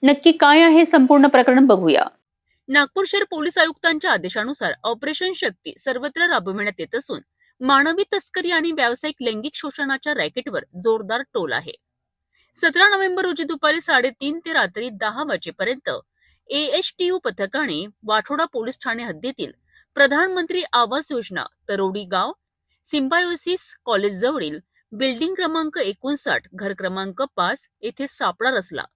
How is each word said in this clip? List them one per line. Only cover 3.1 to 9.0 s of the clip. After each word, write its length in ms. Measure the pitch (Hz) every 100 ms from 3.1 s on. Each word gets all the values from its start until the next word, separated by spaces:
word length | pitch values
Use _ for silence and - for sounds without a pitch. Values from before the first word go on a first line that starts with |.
| 403
पोलीस 340 | 392 339 302 359
आयुक्तांच्या 540 | 330 311 330 311 359
आदेशानुसार 640 | 226 180 247 220 285 190 -
ऑपरेशन 500 | 214 233 277 302 359
शक्ती 400 | 370 240 190 - -
सर्वत्र 500 | - 254 277 302 349
राबविण्यात 500 | 285 185 196 208 202
येत 160 | 160 233
असून 240 | - - _ _ _ _
मानवी 420 | 254 277 285 330 403
तस्करी 380 | 403 - - 349
आणि 200 | 339 320
व्यावसायिक 440 | 311 240 247